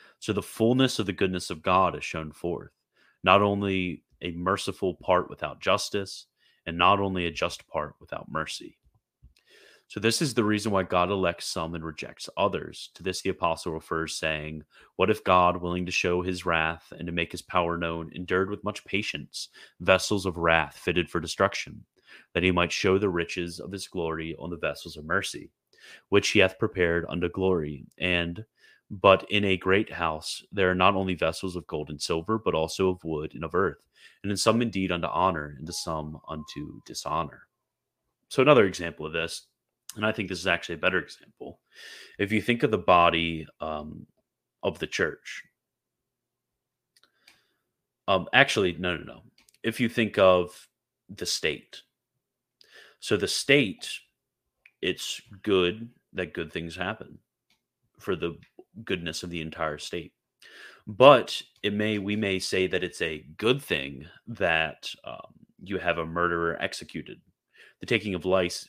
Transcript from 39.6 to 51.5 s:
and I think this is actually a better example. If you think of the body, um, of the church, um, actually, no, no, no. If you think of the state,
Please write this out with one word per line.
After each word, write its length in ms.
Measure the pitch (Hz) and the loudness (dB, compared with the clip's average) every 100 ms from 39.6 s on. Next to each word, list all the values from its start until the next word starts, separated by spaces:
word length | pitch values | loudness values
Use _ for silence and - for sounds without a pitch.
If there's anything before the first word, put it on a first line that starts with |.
| _ _ - - | _ _ -16 -4
and 100 | 107 | -2
I 60 | |
think 180 | 110 95 | -2 -4
this 100 | 90 | -2
is 60 | 92 | 0
actually 300 | 85 - 82 | 0 -2 -2
a 40 | |
better 200 | 87 90 | 0 0
example. 600 | - - - - - - _ - - - - - | -4 -16 -20 -18 -18 -18 _ -20 -20 -20 -14 -6
If 120 | 101 | 0
you 120 | 107 | 0
think 180 | 107 120 | 0 0
of 80 | 139 | 2
the 80 | 104 | 0
body, 720 | 92 87 87 85 82 80 78 - | 6 6 6 4 -2 -4 -10 -10
um, 460 | 80 76 76 80 - _ _ _ _ - | -8 -8 -10 -14 -20 _ _ _ _ -6
of 160 | 101 - | -6 -4
the 80 | 80 | -6
church, 580 | - 82 71 - - - _ _ _ _ _ _ _ _ _ _ _ _ _ _ _ _ _ _ _ _ _ _ _ _ _ - | -2 -2 -4 -14 -16 -18 _ _ _ _ _ _ _ _ _ _ _ _ _ _ _ _ _ _ _ _ _ _ _ _ _ 2
um, 200 | 95 90 | 2 4
actually, 420 | 123 139 113 95 | 4 6 4 0
no, 220 | 85 90 80 | 0 -4 -4
no, 60 | |
no. 200 | - 62 - _ _ _ | -8 -18 -20 _ _ _
If 160 | 113 117 | -6 -2
you 100 | 117 | -2
think 300 | - 107 - | 0 0 6
of 500 | 95 92 87 - - _ _ _ - | 8 6 2 -8 -20 _ _ _ -20
the 160 | 101 110 | -10 -6
state, 560 | - 80 | -4 -4